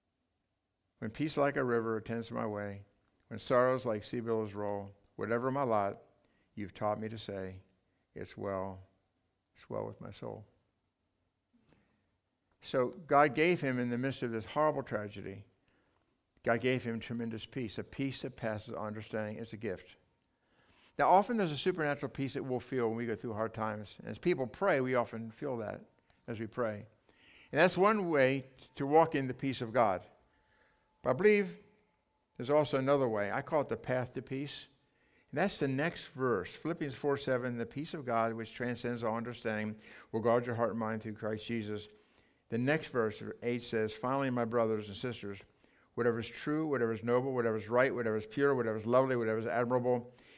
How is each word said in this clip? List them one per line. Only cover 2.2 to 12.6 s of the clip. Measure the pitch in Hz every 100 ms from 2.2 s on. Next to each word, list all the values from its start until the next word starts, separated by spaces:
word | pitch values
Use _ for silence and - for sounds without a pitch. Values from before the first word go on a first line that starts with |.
| 117
my | 120 113
way, | 104 101 101 101 _ _ _ -
when | 107
sorrows | - 127 127 127
like | 123 107
sea | - 120
billows | 117 113 107
roll, | 104 104 101 98 101 _ -
whatever | 110 117 127
my | 135
lot, | 135 107 101 101 - _ _ _ _
you've | - 98
taught | - 107 107
me | 110
to | 107
say, | 104 98 95 92 - _ _ _ _
'It's | 104 101
well, | - 101 95 95 92 95 _ _ _ _ _ _
it's | _ -
well | -
with | 107 -
my | 101
soul.'" | 101 120 104 107 _ _ _ _ _ _ _ _ _ _ _ _ _ _ _ _ _ _ _ _ _